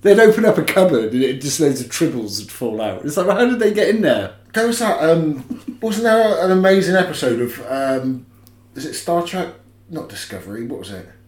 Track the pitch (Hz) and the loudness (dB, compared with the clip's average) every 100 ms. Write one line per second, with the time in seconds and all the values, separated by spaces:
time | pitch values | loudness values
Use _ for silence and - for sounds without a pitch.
0 | 202 202 220 - 214 - 151 196 185 131 | 6 8 8 6 4 2 0 2 4 2
1 | 110 123 131 131 143 139 147 127 123 - | 0 0 0 -2 -6 0 0 0 -6 -2
2 | 160 127 107 104 98 - 120 107 107 92 | -2 -2 -8 -10 -12 -8 -6 -4 -6 -6
3 | 143 156 180 196 240 247 214 208 185 220 | -6 -2 0 2 2 2 0 2 2 2
4 | 175 120 95 - _ 220 233 226 226 139 | 2 0 -2 -12 _ -2 -2 0 -2 0
5 | 160 165 156 139 - - - - 220 208 | 2 2 2 -4 -8 -12 -12 -8 -4 0
6 | 226 220 220 196 190 190 190 196 175 185 | 2 4 4 2 2 4 4 4 4 0
7 | 180 139 131 117 120 - - 135 135 131 | 0 -2 -2 -2 -4 -6 -8 -4 -2 -2
8 | 131 127 - _ - _ _ - 151 120 | -4 -6 -10 _ -20 _ _ -14 -12 -10
9 | - 170 170 185 170 - _ _ _ 160 | -2 -2 -2 -6 -8 -12 _ _ _ -14
10 | - - - 95 90 107 120 139 95 95 | -12 -14 -14 -14 -12 -12 -10 -10 -12 -16
11 | 85 - | -16 -20